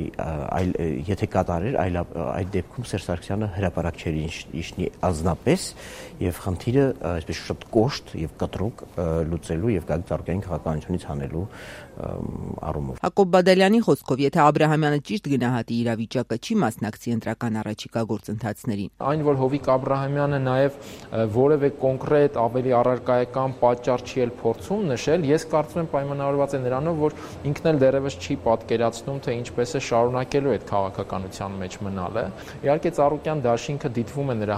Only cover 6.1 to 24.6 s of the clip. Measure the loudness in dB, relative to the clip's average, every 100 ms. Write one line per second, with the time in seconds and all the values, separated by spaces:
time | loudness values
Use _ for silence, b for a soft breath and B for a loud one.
6.1 | -4 -4 -2 -4 -4 2 4 2 0 -4
7.1 | -4 -4 -8 -6 -8 0 4 4 0 -8
8.1 | -6 -6 -4 -4 -2 -6 -6 -10 -4 0
9.1 | 0 0 -4 -4 -2 0 0 0 -4 -2
10.1 | -4 -2 -4 -4 -4 -2 -4 -2 -4 -4
11.1 | -6 -4 -6 -6 B B B B -10 -8
12.1 | -6 -8 -8 -10 -8 -6 -4 -6 -4 -2
13.1 | 2 4 6 6 6 6 6 4 2 0
14.1 | 0 2 6 6 6 4 4 2 0 -2
15.1 | -4 0 0 2 0 0 0 0 0 -2
16.1 | -4 -2 -4 0 2 2 0 -4 -4 -2
17.1 | -2 -2 -4 -2 -2 -4 -6 -6 -4 -2
18.1 | -2 -4 -4 -4 -4 -4 -4 -4 -4 -2
19.1 | 2 2 2 2 0 2 2 2 0 0
20.1 | 0 0 2 2 4 2 0 B B B
21.1 | -2 2 4 6 6 4 2 0 0 2
22.1 | 4 4 4 2 2 4 4 4 2 2
23.1 | 2 2 0 -2 4 4 4 2 0 -2
24.1 | -2 -2 0 0 -2